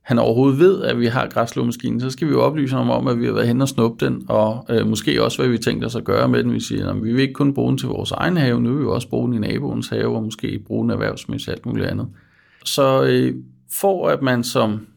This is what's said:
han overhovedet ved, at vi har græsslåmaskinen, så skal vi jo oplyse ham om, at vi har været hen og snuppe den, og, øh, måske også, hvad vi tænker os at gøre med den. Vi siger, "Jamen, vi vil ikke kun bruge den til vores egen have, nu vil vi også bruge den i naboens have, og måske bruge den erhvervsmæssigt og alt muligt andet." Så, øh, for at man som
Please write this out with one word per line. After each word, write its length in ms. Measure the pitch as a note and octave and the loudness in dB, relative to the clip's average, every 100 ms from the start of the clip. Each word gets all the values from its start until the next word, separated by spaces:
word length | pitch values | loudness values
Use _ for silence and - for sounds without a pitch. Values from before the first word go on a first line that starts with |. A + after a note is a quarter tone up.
han 180 | - A#2 | 2 2
overhovedet 400 | A#2 A#2 C3+ C3 | 4 4 4 6
ved, 240 | F3+ F#3+ | 4 4
at 160 | - A#2+ | 0 0
vi 60 | A#2+ | 0
har 220 | B2+ A2 | 0 -2
græsslåmaskinen, 760 | A#2 A#2 - A#2+ A#2+ B2 A#2 | -2 -2 -2 -4 -4 -4 -4
så 80 | C3 | -4
skal 180 | B2+ D#3+ | -2 0
vi 60 | |
jo 80 | C3 | 4
oplyse 340 | B2+ D#3 C3 C3 | 2 2 -2 0
ham 140 | A#2+ | 0
om, 180 | B2 C3 | 0 0
at 120 | A#2+ | 0
vi 60 | A#2+ | 0
har 80 | |
været 140 | G#2+ A#2 | 0 2
hen 140 | B2 | 2
og 60 | C3+ | 0
snuppe 380 | - A#2 A#2 C#3 | 2 0 2 -2
den, 180 | B2 - | -2 0
og, 380 | A2 G#2+ A#2 - | 2 2 -2 -2
øh, 180 | A#2 G#2+ | 0 2
måske 360 | A2 - B2 | 0 0 2
også, 140 | A2+ - | 0 2
hvad 100 | C3 | 0
vi 100 | A#2 | 2
tænker 300 | A#2+ A2+ A#2 | 0 -2 -4
os 80 | A#2 | -4
at 80 | |
gøre 260 | A2+ G#2 B2+ | 0 2 4
med 140 | A#2+ | 2
den. 100 | A#2+ | 2
Vi 60 | A#2 | -2
siger, 280 | A#2 G#2+ F#2+ | -2 -4 -2
"Jamen, 160 | G2 | -2
vi 100 | A2 | 0
vil 80 | B2 | 0
ikke 120 | C3+ | 0
kun 200 | C3+ C#3+ | 2 0
bruge 160 | C#3 A#2+ | 2 0
den 80 | C3 | 0
til 100 | B2+ | -2
vores 240 | G2 G2 | -4 -4
egen 260 | - D#3 F3+ | -2 0 2
have, 240 | C3 A#2+ | 2 2
nu 120 | A#2 | 0
vil 60 | C#3 | 0
vi 40 | B2 | 0
også 240 | A#2 - | -2 -2
bruge 180 | A#2+ A#2+ | -2 0
den 160 | A#2 | -2
i 40 | G#2 | -2
naboens 400 | A2 C#3 A2+ - | -2 -4 -6 -4
have, 280 | A2 A2+ A#2 | -2 -2 -2
og 80 | |
måske 360 | A2 A2 A2 G2+ G2+ | -4 -6 -6 -6 -6
bruge 180 | A2 | -2
den 80 | A#2 | 0
erhvervsmæssigt 580 | G#2+ G#2+ G2+ - - - | 0 -2 -4 -8 -8 -6
og 40 | |
alt 120 | - A#2+ | -8 -6
muligt 220 | A2+ F#2 | -4 -2
andet." 200 | G2+ A#2 - _ _ _ _ - | -4 -6 -10 _ _ _ _ -6
Så, 380 | - C3+ C3+ | 2 2 4
øh, 320 | C3+ B2+ B2+ B2+ - - - | 4 2 2 -2 -12 -20 -12
for 360 | - G3 F3+ - | -2 0 2 0
at 140 | D3 | 0
man 220 | C3 B2 | 2 0
som 440 | A#2+ C3 A2 G#2+ - | 0 0 0 -2 -8